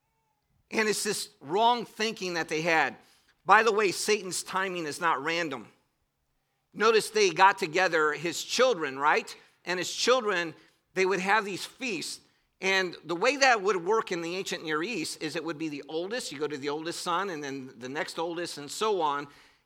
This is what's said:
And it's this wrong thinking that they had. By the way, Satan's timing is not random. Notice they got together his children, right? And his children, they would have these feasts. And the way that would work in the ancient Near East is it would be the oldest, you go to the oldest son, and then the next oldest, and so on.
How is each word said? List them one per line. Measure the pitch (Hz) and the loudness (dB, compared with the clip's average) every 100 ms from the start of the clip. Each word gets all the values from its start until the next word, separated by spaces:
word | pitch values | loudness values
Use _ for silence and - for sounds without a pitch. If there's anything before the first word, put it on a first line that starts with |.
| _ _ _ _ _ _ _ | _ _ _ _ _ _ _
And | 208 214 | -2 0
it's | 208 | 0
this | 208 196 - _ | -2 -4 -8 _
wrong | 135 185 226 240 | -6 2 4 2
thinking | 214 - 220 202 185 | -2 -4 -4 -4 -6
that | 170 160 | -4 -2
they | 156 | -2
had. | 170 160 135 110 _ _ _ _ - | 2 2 2 -2 _ _ _ _ 6
By | 208 | 6
the | 226 | 6
way, | 208 208 | 4 2
Satan's | 165 - 214 185 160 | 0 0 0 0 -8
timing | - 185 190 180 156 | -4 -4 -2 -4 -6
is | 135 | -2
not | 175 131 | 0 0
random. | 143 165 165 131 98 _ _ _ _ _ _ _ _ _ _ | 0 0 -2 -4 -10 _ _ _ _ _ _ _ _ _ _
Notice | - 220 220 - | 0 4 4 2
they | 214 196 | 2 2
got | 165 190 196 | 6 6 6
together | 180 165 185 160 151 | 0 2 2 4 2
his | 147 170 151 | 0 -4 -6
children, | - - 254 196 147 131 | -4 2 4 2 -2 2
right? | 147 151 - - - _ | 4 4 0 -12 -20 _
And | - 180 | -6 -4
his | 165 | -4
children, | - - 262 214 180 170 - _ _ _ | -2 2 4 2 -2 -2 -8 _ _ _
they | - 185 | -2 0
would | 190 | 0
have | 185 208 | 2 2
these | 202 175 | 0 -6
feasts. | - - 254 175 131 - _ _ _ _ | -10 -8 -6 -6 -6 -12 _ _ _ _
And | 190 190 185 160 | 0 0 0 -6
the | 151 170 | -8 0
way | 233 277 | 0 4
that | 269 226 | 4 4
would | 190 220 | 2 0
work | 170 220 214 | 2 0 0
in | 175 | -6
the | 165 180 | -4 -6
ancient | 190 180 | -6 -8
Near | 160 156 | -2 -2
East | 185 220 - - | -2 -4 -6 -6
is | 160 160 | -6 -6
it | |
would | 156 151 | -6 -6
be | 156 | -6
the | 143 135 | -8 -8
oldest, | 160 185 247 - | -6 -4 -6 -6
you | 139 | -6
go | 147 | -6
to | 143 | -4
the | 139 | -6
oldest | 147 160 160 | -4 -6 -6
son, | - 170 196 | -2 -2 -2
and | 156 | -6
then | 143 135 131 110 | -8 -8 -12 -12
the | 127 | -8
next | 143 175 - | -6 -6 -4
oldest, | 165 170 170 - | -6 -4 -8 -8
and | 143 | -12
so | - 220 196 | -4 -2 0
on. | 156 143 143 - - _ | 0 -2 -6 -16 -20 _